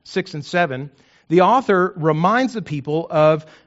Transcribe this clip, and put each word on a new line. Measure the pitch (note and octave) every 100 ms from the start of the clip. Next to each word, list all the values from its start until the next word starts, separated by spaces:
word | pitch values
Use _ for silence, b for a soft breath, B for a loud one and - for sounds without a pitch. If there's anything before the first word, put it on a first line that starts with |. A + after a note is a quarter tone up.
six | - F#3+ F#3
and | D3+
seven, | C3+ F3+ E3+ B2+ C#3+ - b b b
the | E3
author | F#3 B3+ A3+ F#3 F#3 -
reminds | D#3 D3+ F3+ A#3 C4
the | A3+
people | - D3 C3 D#3 E3
of, | D#3+ D#3 D#3 - B